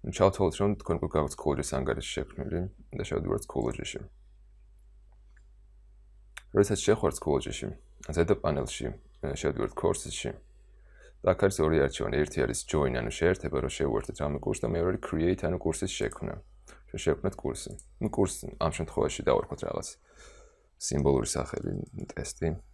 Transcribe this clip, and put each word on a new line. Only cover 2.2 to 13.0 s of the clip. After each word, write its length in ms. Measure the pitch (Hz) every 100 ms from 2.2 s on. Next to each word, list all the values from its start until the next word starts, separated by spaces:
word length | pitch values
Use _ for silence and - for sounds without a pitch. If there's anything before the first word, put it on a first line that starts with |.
| 90 - - 82 92 - -
და 100 | - -
შევდივართ 340 | - 90 - -
Schoology-ში. 520 | - 57 - - - - - - - - - - - - - - - - - - - - - - - - - - - -
როდესაც 260 | 101 101 104
შეხوارთ 320 | - 110 80 -
Schoology-ში, 520 | - 69 - - 52 - - - -
ზედა 220 | 80 85 104
პანელში, 500 | - 71 64 - - - - -
ე, 40 | -
შევდივართ 400 | 69 - 67 -
Courses-ში 600 | - - - - - - - - - - - - - - -
და 80 | -
აქ 80 | 92
არის 160 | 98 98
ორი 140 | 78 80
არჩევანი. 360 | 69 - - 73
ერთი 180 | 73 -
არის 140 | 60 - -
Join, 240 | 78 69
ანუ 180 | 60